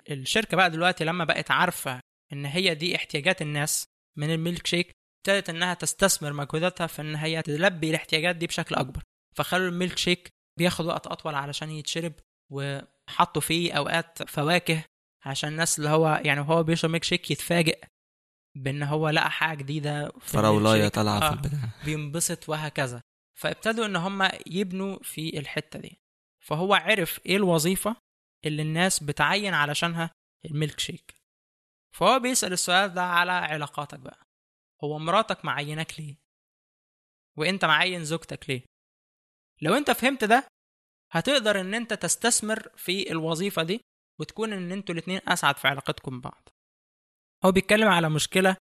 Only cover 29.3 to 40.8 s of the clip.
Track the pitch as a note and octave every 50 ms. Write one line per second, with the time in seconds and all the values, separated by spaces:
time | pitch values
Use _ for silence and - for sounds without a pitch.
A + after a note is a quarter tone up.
29.3 | F#3+ G3+ G#3 G3 E3+ D3 D3 D3 D3 - E3+ E3+ E3 E3+ E3 E3+ _ _ _ _
30.3 | _ _ - D#3+ D3 D3+ D#3 D3 - - - - F3 - _ - - _ _ _
31.3 | _ _ _ _ _ _ _ _ _ _ _ _ - - E3 G3+ B3+ C4+ A#3 B3+
32.3 | C4 - G#3+ F#3+ F3+ F3 - F#3 F3 F#3+ G3+ F#3+ F3 F#3 F3+ F3+ F3 F3 F3 F3+
33.3 | F3+ F3+ E3+ D3+ D#3 D3+ D3 - - D3+ D3 - - C3+ B2+ - - _ _ _
34.3 | _ _ _ _ _ _ _ _ _ - D3+ D3 D3+ D3+ D#3 E3 F#3 G#3+ A3 -
35.3 | F#3 - - D3 B2+ C#3+ D3 D3 D#3 D#3+ D#3+ - - D#3+ D#3 C#3+ C#3+ _ _ _
36.3 | _ _ _ _ _ _ _ _ _ _ _ _ _ _ _ _ _ _ _ _
37.3 | - D3+ D#3 F3 G3 F#3 F3+ D#3+ D3+ D3+ F3 F#3 F3+ F3 D#3+ D3 E3 E3 - -
38.3 | - - - - C3 B2 - _ _ _ _ _ _ _ _ _ _ _ _ _
39.3 | _ _ _ _ _ - D3+ D#3 G#3+ C#4+ D4 C#4+ A#3 - A#3 C4+ C#4 - A3 G3+
40.3 | A3+ C4+ - - _ _ _ _ _ _